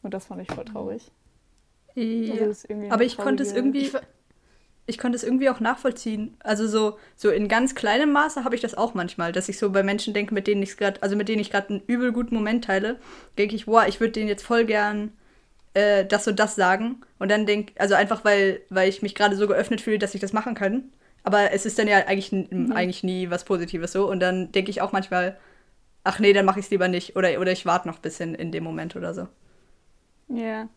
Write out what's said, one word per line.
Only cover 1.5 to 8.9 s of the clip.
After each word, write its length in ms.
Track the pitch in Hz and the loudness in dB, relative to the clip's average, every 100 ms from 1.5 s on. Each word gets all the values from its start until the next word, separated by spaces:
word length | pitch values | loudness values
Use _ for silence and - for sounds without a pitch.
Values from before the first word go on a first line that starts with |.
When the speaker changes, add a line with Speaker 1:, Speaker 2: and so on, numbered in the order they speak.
| _ _ _ _ - | _ _ _ _ -6
Speaker 2:
Ja. 380 | 226 226 220 | -4 -2 -2
Speaker 1:
Also 120 | 220 214 | 0 0
das 120 | 208 | -2
ist 100 | - | -8
irgendwie 200 | 208 208 | -10 -4
Speaker 2:
Aber 100 | 220 | 0
Speaker 1:
eine 60 | 254 | 0
Speaker 2:
ich 100 | - | 0
konnte 240 | 277 262 | -2 0
es 80 | 254 | 0
Speaker 1:
traurige 80 | 202 | 0
Speaker 2:
irgendwie, 220 | 262 277 | 0 0
Speaker 3:
Ich 120 | 277 | -2
ver- 120 | 262 - _ _ _ _ _ _ _ - | -6 -10 _ _ _ _ _ _ _ -12
Speaker 2:
ich 140 | 233 | -6
konnte 160 | 247 247 | -4 -2
es 80 | |
irgendwie 260 | - 254 269 | 0 2 2
auch 100 | 254 | 2
nachvollziehen. 760 | 226 254 277 - - 214 220 - | -2 0 -2 -4 -6 -6 -8 -10
Also 280 | - 214 220 | -2 0 2
so, 320 | 220 214 214 - _ | 2 0 -2 -18 _
so 160 | 214 | 2
in 160 | 180 208 | 2 2
ganz 260 | 220 262 | 2 2
kleinem 380 | - 214 226 294 | 0 0 2 4
Maße 320 | 285 302 302 | 4 2 0
hab 100 | 247 | -2
ich 80 | 233 | -2
das 140 | - - | -4 -2
auch 180 | 226 | -2